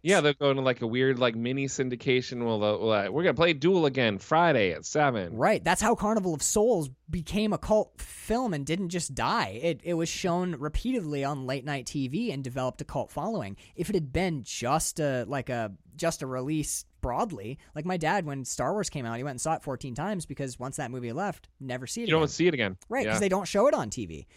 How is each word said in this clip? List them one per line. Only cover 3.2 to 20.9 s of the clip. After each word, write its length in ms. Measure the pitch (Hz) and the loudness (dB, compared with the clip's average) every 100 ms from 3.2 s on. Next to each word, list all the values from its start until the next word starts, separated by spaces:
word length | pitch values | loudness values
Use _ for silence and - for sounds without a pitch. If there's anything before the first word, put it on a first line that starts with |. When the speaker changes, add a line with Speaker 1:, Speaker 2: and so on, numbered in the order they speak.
Speaker 1:
gonna 100 | 175 | 2
play 200 | 123 170 | 4 4
Duel 320 | 151 160 185 147 | 4 4 4 4
again 320 | 131 117 98 | 4 2 2
Friday 520 | - 160 170 135 95 | 2 4 6 6 4
at 160 | 80 - | 0 -2
seven. 500 | 151 147 117 87 110 | 2 2 2 -2 0
Speaker 2:
Right. 280 | 165 214 | 2 2
That's 180 | 156 185 | 2 2
how 140 | 214 240 | 2 2
Carnival 360 | 208 226 185 | 2 0 0
of 100 | 156 | -2
Souls 460 | - 208 220 202 139 131 - | 0 2 4 2 -2 -8 -8
became 420 | 170 151 202 214 | -8 -4 0 0
a 60 | 180 | 0
cult 420 | - 214 - - | 2 2 2 -6
film 540 | - - - 226 254 | -18 -10 -2 0 0
and 100 | 151 | -2
didn't 260 | 139 175 180 | -2 -2 -2
just 260 | 175 151 120 | -4 -4 -2
die. 420 | 120 220 117 104 | 0 0 -2 -2
It, 200 | 165 156 | -2 -2
it 120 | 170 | -2
was 140 | 170 165 | -2 -2
shown 460 | - 185 170 180 147 | -2 0 0 0 -4
repeatedly 640 | 147 - 240 254 156 147 | -4 -2 -2 -2 -2 -2
on 200 | 139 147 | -2 -2
late 200 | 131 139 | -4 -4
night 220 | 135 143 - | -4 -6 -4
T 200 | 147 131 | -4 -2
V 240 | 160 240 | -2 -2
and 140 | 143 | -4
developed 380 | 127 127 127 - | -6 -4 -4 -4
a 20 | |
cult 260 | 143 143 113 | -6 -6 -6
following. 460 | - 175 220 101 101 - | -6 -4 -4 -6 -10 -12
If 160 | - 170 | -8 -2
it 60 | 196 | -2
had 160 | 143 | 0
been 320 | 156 185 151 | 0 0 -2
just 560 | 104 - 120 156 - - | -6 -4 0 0 0 -2
a, 240 | 147 127 107 | 0 0 -2
like, 220 | 139 123 | -4 -4
a, 240 | 120 110 95 _ - | -4 -4 -8 _ -4
just 260 | 165 - | -2 -2
a 40 | 131 | -4
release 560 | 127 131 156 139 - - _ | -4 -2 -2 -2 -6 -10 _
broadly, 580 | 131 127 220 127 104 143 - | -2 0 -2 -4 -10 -12 -12
like, 100 | 151 | -8
my 120 | 170 185 | -4 0
dad, 280 | 151 202 151 | 0 0 -2
when 180 | 139 | -6
Star 300 | 127 - 131 | -6 -2 -2
Wars 140 | 208 190 | -2 -2
came 160 | 151 | -4
out, 120 | 117 117 | -6 -4
he 80 | |
went 80 | 143 | -6
and 60 | 127 | -4
saw 140 | 156 | -2
it 100 | 160 | -2
fourteen 320 | - 127 139 120 | -4 -8 -6 -6
times 280 | 185 202 | -4 -4
because 320 | - 143 139 120 | -6 -6 -8 -6
once 200 | 127 135 | -8 -6
that 160 | 127 | -8